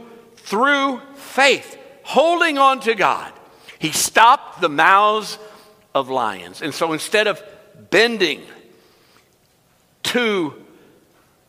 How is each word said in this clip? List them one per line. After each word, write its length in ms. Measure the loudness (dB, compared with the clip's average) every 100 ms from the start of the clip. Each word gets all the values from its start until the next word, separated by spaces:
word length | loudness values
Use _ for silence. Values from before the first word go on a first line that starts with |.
| -20 -20 -20
through 680 | _ -6 0 2 2 0 -4 -12
faith, 640 | -20 -10 0 2 2 -4 -20 -20 -20
holding 560 | -4 2 2 2 0 2
on 220 | 2 0
to 160 | -4 0
God, 360 | 0 -2 -8 -18 -20 _ -20 -8
he 140 | -6
stopped 680 | -4 -2 4 6 4 0 -4
the 80 | -4
mouths 720 | 2 4 6 4 0 -6 -14 -18 -20 -20 _ _
of 140 | -6 -4
lions. 540 | -4 -4 -6 -14 -12
And 120 | -10
so 180 | -4 -4
instead 340 | -4 -2 -2 0
of 120 | -2 -10 -20 -20 -20 -2
bending 520 | 2 2 0 -2 -4 -12 -20 -20 _ _ _ _ _ _ _ _ _ _ _ _ _
to 500 | -6 -2 -2 -2 -4 -10 -20 -20 _ _ _ _ _ _